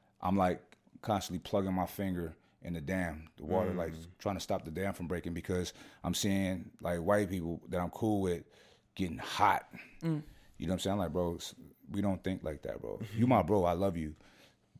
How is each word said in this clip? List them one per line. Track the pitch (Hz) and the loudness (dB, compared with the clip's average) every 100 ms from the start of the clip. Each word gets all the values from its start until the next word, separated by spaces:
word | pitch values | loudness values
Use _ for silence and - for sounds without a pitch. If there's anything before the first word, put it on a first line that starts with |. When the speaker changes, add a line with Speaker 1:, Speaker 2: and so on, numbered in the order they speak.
| _ _ | _ _
Speaker 1:
I'm, | 90 98 | 0 4
like, | 90 85 - - _ - | 4 2 -6 -20 _ -10
constantly | - 101 - 87 | 0 0 0 -6
plugging | - 104 95 | 0 0 2
my | 92 90 | 0 -2
finger | - 98 90 85 - _ _ | -4 -4 -2 -4 -8 _ _
in | - | -8
the | 85 | -6
dam, | 73 92 87 78 80 - | -2 -2 -2 -6 -12 -14
the | 78 | -2
water, | 92 98 | 0 2
like, | 90 82 | 0 -4
Speaker 2:
Mm. | 80 85 - | -6 -14 -8
Speaker 1:
trying | 104 92 | -4 -4
to | |
stop | - 95 82 | -2 -4 -4
the | |
dam | 80 98 | -4 -4
from | - 82 | -4 -4
breaking | 87 87 | -4 -4
because | 85 - 90 87 - - - | -6 -2 -2 -2 -8 -20 -8
I'm | 87 | -4
seeing, | 90 104 98 95 92 - - | 0 2 2 2 -2 -6 -8
like, | 82 87 | -2 0
white | 82 104 98 | 4 4 4
people | 92 85 82 - | 0 -2 -6 -4
that | 90 | -2
I'm | 87 | -2
cool | - 110 104 | 0 2 2
with | 95 87 - - - _ _ - | 2 0 -6 -20 -20 _ _ -4
getting | 92 - | -4 -4
hot. | - - 101 - - - - - | -6 4 4 4 -2 -16 -18 -4
Speaker 3:
Mm. | 165 151 151 - - - | -2 -2 -4 -18 -20 -8
Speaker 1:
You | 85 | -2
know | |
what | |
I'm | 90 | 0
saying? | 101 | 0
I'm | 101 | 0
like, | 85 | 0
"Bro, | 85 85 85 | 0 0 -2
s-, | - - - - - | -8 -14 -20 -20 -8
we | 95 | -2
don't | 101 92 | 0 0
think | - 92 | -2 -4
like | 85 73 | -4 -6
that, | - 55 | -8 -8
bro. | 55 50 110 | -8 -8 -6
Speaker 2:
<laughs> | 101 | 2
Speaker 1:
You | 123 | 6
my | 117 | 8
bro, | 80 104 87 | 8 6 6
I | |
love | 85 98 85 | 4 2 0
you." | 78 76 - - - _ _ | -4 -8 -18 -20 -20 _ _